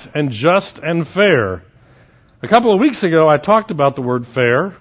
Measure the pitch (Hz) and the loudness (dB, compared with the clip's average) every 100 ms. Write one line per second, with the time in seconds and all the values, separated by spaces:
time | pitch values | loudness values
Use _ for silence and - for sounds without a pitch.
0 | - 147 143 107 151 190 - - 156 170 | -10 -6 -6 -2 0 0 -2 -10 -6 -6
1 | 151 185 208 143 98 90 - _ _ _ | -4 0 2 2 0 -6 -12 _ _ _
2 | _ _ _ _ 170 226 233 190 285 226 | _ _ _ _ 0 2 4 2 0 0
3 | - 160 156 147 196 220 208 151 139 139 | 0 2 4 2 2 0 0 -2 -2 -2
4 | 123 123 120 131 120 127 190 - | -4 -4 -4 -2 0 0 -2 -10